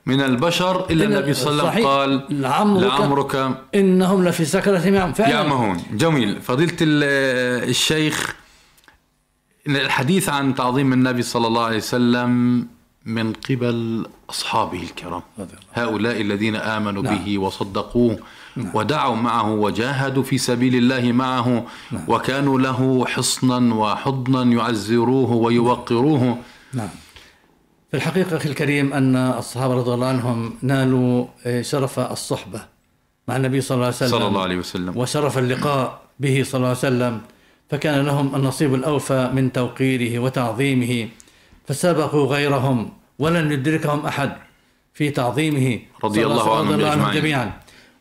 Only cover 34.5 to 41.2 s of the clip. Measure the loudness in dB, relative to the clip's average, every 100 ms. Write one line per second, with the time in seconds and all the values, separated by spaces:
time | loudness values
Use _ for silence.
34.5 | -2 -4 -6 -6 -4 -4 -2 -2 0 -2
35.5 | -2 -2 -2 -2 -6 -20 -6 -2 0 0
36.5 | 0 0 0 0 0 0 -4 -10 -20 _
37.5 | _ -8 -4 0 0 0 0 0 0 -2
38.5 | 0 0 0 0 -2 0 0 0 0 0
39.5 | 0 -4 0 0 0 -2 -2 -2 -2 -2
40.5 | 0 0 0 0 -2 -4 -10